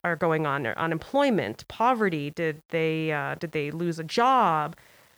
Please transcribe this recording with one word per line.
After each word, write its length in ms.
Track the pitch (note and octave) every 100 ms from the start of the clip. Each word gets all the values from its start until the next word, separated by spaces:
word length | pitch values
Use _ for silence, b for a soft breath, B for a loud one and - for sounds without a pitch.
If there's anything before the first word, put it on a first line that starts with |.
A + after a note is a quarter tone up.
are 120 | F3 E3
going 300 | E3+ D#3+ D3+
on, 220 | C#3 B2
or 60 | -
unemployment, 920 | E3 E3 - C#4 C#4+ G3 G#2 A2+ -
poverty? 640 | - A#3 A#3+ G3+ D#3+ C#3+
Did 320 | D3+ D#3+ D3+ -
they, 420 | E3 D#3+ D#3+ D#3
uh, 220 | D3 C#3 C#3+
did 180 | E3
they 180 | D#3 C#3+
lose 260 | D#3+ F3 E3
a 60 |
job? 720 | D#3+ - B3 C4 G3 D#3 D3+ - b b b